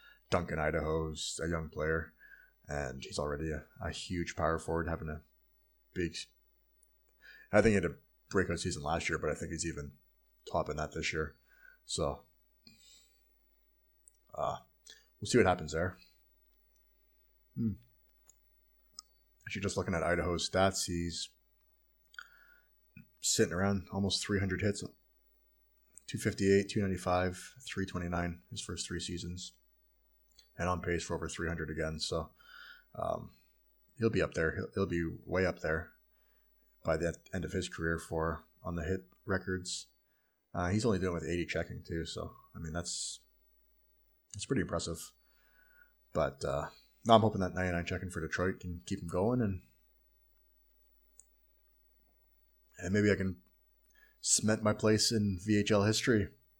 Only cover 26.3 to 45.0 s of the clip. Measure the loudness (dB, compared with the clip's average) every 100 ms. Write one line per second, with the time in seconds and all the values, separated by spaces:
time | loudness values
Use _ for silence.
26.3 | 2 8 8 6 0 0 0 2 2 2
27.3 | -2 -12 -16 -10 -6 -4 -4 -2 -2 -2
28.3 | -4 -12 -10 -8 -8 -6 -6 -6 -6 -8
29.3 | -10 -12 -16 _ _ _ _ _ _ _
30.3 | _ -16 -4 0 0 0 -2 -2 -4 -4
31.3 | -4 -4 -4 -4 -4 -4 -4 -4 -4 -4
32.3 | _ -20 -20 -20 -20 _ -6 -4 -4 -6
33.3 | -18 _ _ _ _ _ 0 2 4 2
34.3 | 2 0 0 -4 -2 0 0 -2 -4 -2
35.3 | 2 2 0 -2 -2 -4 _ _ _ _
36.3 | _ _ _ _ _ 0 2 0 -2 -6
37.3 | -6 -4 -4 -4 -2 -2 -2 -2 -2 -2
38.3 | -2 -10 _ -6 -4 -2 -2 -4 _ -2
39.3 | -2 0 -4 -4 -10 -10 _ _ _ _
40.3 | _ _ -2 0 2 2 2 0 -2 -2
41.3 | -2 0 -2 -4 -6 -6 -6 -6 -8 -10
42.3 | -12 -18 -12 -6 -6 -6 -6 -8 -10 _
43.3 | _ _ _ _ _ _ _ _ _ _
44.3 | -10 -2 -2 0 -2 -4 -6